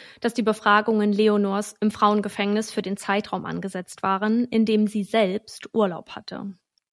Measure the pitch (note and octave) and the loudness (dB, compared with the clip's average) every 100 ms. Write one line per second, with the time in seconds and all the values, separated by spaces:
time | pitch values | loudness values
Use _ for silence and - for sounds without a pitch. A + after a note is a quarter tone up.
0 | - - - - G#3+ G#3+ G#3+ G#3 G#3+ G#3+ | -20 -6 -6 -2 -2 0 4 4 4 2
1 | G#3 G3+ G#3+ G#3 G3 G3 G#3 - G#3+ - | 2 4 4 4 2 -2 -6 -2 -2 2
2 | G#3 G#3 G3+ - G3+ G#3 A3 - F#3+ G3+ | 2 2 -2 -4 -2 -2 -2 -6 -6 -6
3 | - G3+ - F#3+ E3+ E3+ F#3+ F#3 F3+ - | -2 -2 -2 -6 -6 -8 -8 -10 -12 -6
4 | F#3+ F#3+ G#3+ A3+ A#3+ A3+ A3 G#3+ G#3+ G#3 | -2 0 0 0 2 2 4 4 2 -2
5 | F#3+ A3+ F#3+ G3+ - - - A3+ G3 E3 | 0 2 2 0 -8 -18 -6 0 0 -2
6 | - - - - G3+ F#3 _ _ _ | -12 -16 -12 -10 -12 -14 _ _ _